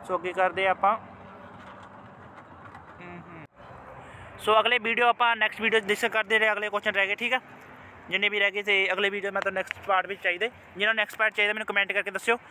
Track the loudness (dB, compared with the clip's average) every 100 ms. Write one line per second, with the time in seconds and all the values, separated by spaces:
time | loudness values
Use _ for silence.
0 | -4 -4 -4 0 0 2 0 4 2 2
1 | -4 -18 -18 -18 -20 -20 -20 -18 -20 -20
2 | -20 -20 -20 -20 -20 -20 -20 -20 -20 -18
3 | -16 -16 -16 -18 -18 -20 -20 -18 -18 -18
4 | -18 -18 -18 -6 4 4 6 2 2 4
5 | 4 4 2 4 0 0 2 2 2 0
6 | 2 0 2 4 4 2 -2 -2 0 2
7 | 0 0 0 -2 -2 -20 -20 -20 -20 -20
8 | -4 0 0 2 0 0 0 2 2 2
9 | 0 -2 -4 -2 -2 -2 -6 -8 0 0
10 | 0 -2 -2 0 -4 -6 -18 -2 0 2
11 | -2 0 0 2 0 0 0 0 2 -2
12 | -2 -4 0 0 -2